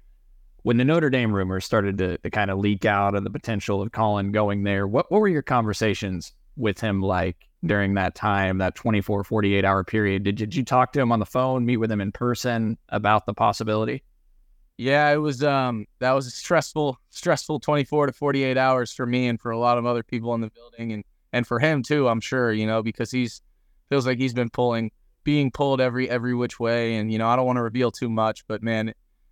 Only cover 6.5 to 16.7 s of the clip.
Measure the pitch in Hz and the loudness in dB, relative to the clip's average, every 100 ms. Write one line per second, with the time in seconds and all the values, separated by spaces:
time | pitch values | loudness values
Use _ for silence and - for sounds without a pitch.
6.5 | - 110 95 113 98 95 90 90 - _ | -4 -2 0 -2 0 0 0 -2 -4 _
7.5 | _ 170 104 98 98 92 - 104 98 95 | _ -2 0 2 0 0 -2 0 0 0
8.5 | 92 92 - 117 107 95 101 98 110 101 | 0 -2 -2 0 0 0 -2 -2 0 2
9.5 | 98 95 98 92 110 104 98 98 104 107 | 4 4 2 0 0 0 0 0 -2 -2
10.5 | 127 123 127 127 147 120 117 98 127 131 | -4 0 2 2 2 2 0 0 0 0
11.5 | 131 120 120 110 107 95 - 120 117 127 | 0 0 0 0 -2 -4 -4 -4 -2 -2
12.5 | 117 110 110 _ 104 101 107 - 104 113 | -2 -2 -4 _ -2 2 2 0 0 0
13.5 | 107 110 107 110 131 - _ _ _ _ | 0 -2 -2 -2 -6 -12 _ _ _ _
14.5 | _ _ - 120 143 147 147 151 127 147 | _ _ -6 0 2 4 2 0 0 0
15.5 | 135 127 113 104 _ 127 135 127 - - | 2 0 -4 -8 _ 0 0 -2 -10 0
16.5 | 170 - | 0 2